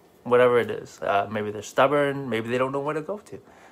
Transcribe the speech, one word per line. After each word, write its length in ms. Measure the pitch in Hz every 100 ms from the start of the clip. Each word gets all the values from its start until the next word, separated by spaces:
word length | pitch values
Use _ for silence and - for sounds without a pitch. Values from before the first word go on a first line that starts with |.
| _ _
whatever 380 | - 123 123 120
it 100 | 110
is, 300 | - - -
uh, 240 | - 101 101
maybe 200 | 107 104
they're 120 | 104
stubborn, 640 | 98 - 131 147 143 139 135
maybe 200 | 110 113
they 100 | 123
don't 140 | 131
know 80 | 139
where 140 | 143
to 80 | 156
go 160 | 156 208
to. 220 | - 196 - - -